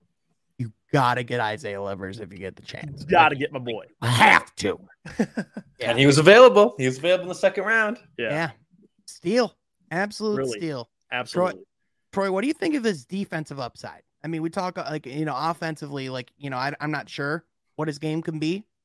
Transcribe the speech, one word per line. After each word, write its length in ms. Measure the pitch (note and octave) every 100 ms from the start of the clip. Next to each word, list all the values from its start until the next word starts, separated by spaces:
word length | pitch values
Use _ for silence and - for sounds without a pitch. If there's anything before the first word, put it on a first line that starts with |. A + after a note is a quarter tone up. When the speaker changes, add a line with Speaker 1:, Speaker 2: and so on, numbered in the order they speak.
| _ _ _ _ _ -
Speaker 1:
You 160 | A#2 - -
gotta 320 | D3 B2 B2
get 160 | A#2+ B2
Isaiah 420 | A2 G#2+ G#2+ G2
Livers 380 | G2+ G2 F#2+ G#2+
if 120 | F#2+
you 60 | F#2+
get 180 | F#2+ -
the 60 |
chance. 420 | - - D3 C#3
Speaker 2:
Gotta 300 | D3 F3 D#3
Speaker 1:
Like, 60 | C#3
Speaker 2:
get 120 | D3
my 60 | C#3+
boy. 260 | A#2+ G#2+ - -
Speaker 1:
I 60 | A2+
have 480 | A#2+ G#3+ - - -
to." 240 | G2+ - - _
Speaker 2:
<laughs> 140 | E3 - G#3+ - - - - -
Speaker 1:
Yeah. 120 | A#2
Speaker 3:
And 80 | A#2+
he 80 | C#3+
was 100 | C#3
available. 580 | D#3 A3 B3+ G3+ G#3+ -
He 80 | C3
was 100 | B2+
available 280 | E3 F3+
in 40 | F3
the 60 |
second 300 | F3 F#3+ F#3+
round. 340 | G3 A3+ G#3+ A#3+ - -
Speaker 2:
Yeah. 140 | A2+
Speaker 1:
Yeah. 200 | D#3 E3 - _ _ _ _ -
Steal. 480 | - E3+ A#3 A3 _ _ _ -
Absolute 480 | E3 G#3 - G#3+ G3+
Speaker 2:
Really. 200 | C3 A2
Speaker 1:
steal. 300 | E3 C3 A#2 _ -
Speaker 2:
Absolutely. 400 | B2 B2 F3 F3+
Speaker 1:
Troy, 100 | F#2 - _ _ _ _ G3 G3
Troy, 40 |
what 80 | F#3+
do 60 | C4
you 80 |
think 220 | D#4+ E4 D4
of 60 |
his 220 | A3+ D#3+
defensive 560 | B2 F#3+ G3 E3 D3+ C#3
upside? 400 | A#2+ - G#2 D2+ _ _
I 40 | E3
mean, 120 | D#3+
we 80 | E3
talk, 300 | F#3+ F3+ F3+
uh, 80 | C3+
like, 160 | D#3
you 220 | C3 C#3+ D#3
know, 100 | C3
offensively, 720 | D#3+ E3+ E3 D3+ C#3+ C#3+ C3
like, 240 | B2+ B2 _
you 100 | C#3+
know, 80 | B2+
I, 160 | C#3 D3
I'm 100 | D3
not 200 | D3 A2+
sure 340 | - C#3+ E3 _ _ _
what 140 | - D#3
his 100 | C#3+
game 240 | D#3 D#3+
can 160 | E3 D#3+
be. 260 | D#3 G3 - _